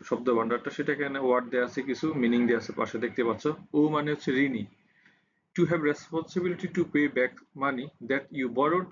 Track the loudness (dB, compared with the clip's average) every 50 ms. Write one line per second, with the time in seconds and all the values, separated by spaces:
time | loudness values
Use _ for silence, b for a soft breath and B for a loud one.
0 | -4 -4 -4 -2 2 2 2 2 2 2 0 -2 -4 -6 -6 -4 -2 -2 -2 -2
1 | -2 -4 -4 0 2 2 2 2 2 0 0 0 0 0 -2 -6 -4 -4 -4 -2
2 | -2 -2 0 2 2 4 4 4 4 4 2 2 0 -4 -4 -4 -4 -4 -4 -4
3 | -4 -4 -2 0 0 0 0 0 -2 -4 -4 -4 -8 -2 2 4 4 4 2 0
4 | -2 -2 -4 -2 -2 0 2 2 2 2 0 -4 -6 -8 -10 b b b b b
5 | b b b b b b b b b b 0 2 2 2 2 2 2 0 0 -2
6 | -6 -6 -6 -6 -4 -4 -4 -2 -2 -2 -4 -4 -6 -4 -2 -2 -2 2 2 2
7 | 2 2 2 2 0 0 -2 -8 -20 _ -8 -4 -2 -2 -2 -2 -6 -8 -12 -12
8 | -4 -2 -2 -2 -2 -6 -6 -4 -4 -2 2 2 2 4 4 2 0 -2